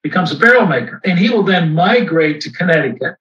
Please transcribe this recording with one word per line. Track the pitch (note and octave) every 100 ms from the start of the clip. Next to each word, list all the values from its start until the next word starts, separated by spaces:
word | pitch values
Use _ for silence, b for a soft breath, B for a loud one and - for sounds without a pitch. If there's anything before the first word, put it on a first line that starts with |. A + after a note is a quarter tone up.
becomes | - F#3 E3+
a | C#3+
barrel | A#3 B3 G3
maker, | C3 - -
and | G3 F3
he | A3
will | A#3
then | F#3+ F3+ E3
migrate | D#3 F3+ F3 G3 E3 D#3 D3+
to | -
Connecticut, | - F3 D#3+ C3+ - G#2+ -